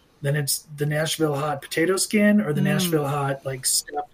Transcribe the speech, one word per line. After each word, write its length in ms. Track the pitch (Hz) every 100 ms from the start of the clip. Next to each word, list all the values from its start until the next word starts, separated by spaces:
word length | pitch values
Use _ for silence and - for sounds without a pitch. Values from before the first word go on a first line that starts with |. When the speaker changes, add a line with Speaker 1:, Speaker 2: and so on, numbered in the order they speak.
| _ _
Speaker 1:
then 120 | 143
it's 320 | 147 139 - - 147
the 100 | 147
Nashville 500 | 151 156 - 156 139
hot 260 | 151 139
potato 340 | - - 165 190
skin 440 | - 214 208 208
or 120 | 151
the 80 | 147
Speaker 2:
Mm. 40 |
Speaker 1:
Nashville 420 | 196 196 180 156 139
hot, 380 | 143 139 135
like, 200 | 135 131
stuffed 460 | - - - 147 -